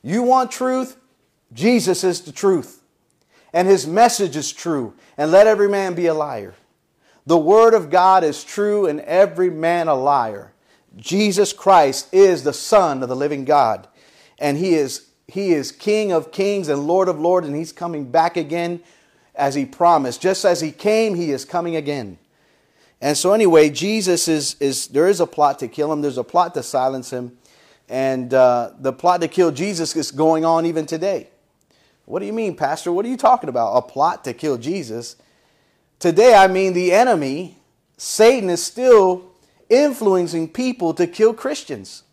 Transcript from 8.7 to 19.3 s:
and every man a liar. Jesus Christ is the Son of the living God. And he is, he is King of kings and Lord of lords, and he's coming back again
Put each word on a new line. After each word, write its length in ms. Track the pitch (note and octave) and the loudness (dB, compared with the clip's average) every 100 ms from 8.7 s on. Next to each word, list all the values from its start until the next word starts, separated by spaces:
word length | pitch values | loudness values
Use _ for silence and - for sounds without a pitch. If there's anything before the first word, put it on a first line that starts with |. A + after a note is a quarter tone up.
| G#3 F#3 | 0 -2
and 120 | D3 | -4
every 480 | - F3 G3 E3 F3+ | -2 2 2 2 -4
man 360 | D#3 E3 F3 D#3+ | -2 -2 0 0
a 80 | |
liar. 560 | C3+ C#3 C#3 A2+ G2+ - _ _ _ _ F#2+ | 0 0 0 -2 -8 -16 _ _ _ _ -18
Jesus 560 | - F#3 G#3+ F#3 G3 | -4 0 0 0 -2
Christ 580 | - G3 F#3 C#3+ - - | -2 4 4 4 -2 -2
is 320 | F#3+ G3 E3 | 4 4 4
the 80 | C#3 | -4
Son 520 | - - G#3+ F3 C3+ | -6 2 2 2 -2
of 60 | B2+ | -6
the 60 | |
living 300 | C3 C#3+ C#3+ | -4 -4 -4
God. 420 | C3+ D3 A#2 G2 - _ _ _ _ _ | 0 2 2 -2 -10 _ _ _ _ _
And 180 | D3 C#3+ | -4 -2
he 160 | F#3 | 0
is, 340 | D#3+ C3+ - _ _ _ | 0 -2 -8 _ _ _
he 260 | F#3+ G3 | -6 -2
is 180 | D#3 C3+ | -2 -2
King 400 | - G#3 G#3+ G#3 | -8 -2 -2 0
of 200 | E3 D#3 | -2 -4
kings 360 | - G3 G3+ D#3 | -4 -4 -2 -4
and 200 | C#3+ D3 | -4 0
Lord 200 | F3+ F#3 | 0 0
of 120 | D#3 | -2
lords, 280 | E3+ F3+ D#3 | 0 0 -2
and 80 | |
he's 160 | D3 E3 | -8 -10
coming 400 | - F3 D#3 C3 | -10 -10 -10 -2
back 240 | D#3 A3 | 0 0
again 460 | E3+ C#3+ E3+ E3+ E3+ _ _ _ _ _ | -2 -6 -6 -6 -8 _ _ _ _ _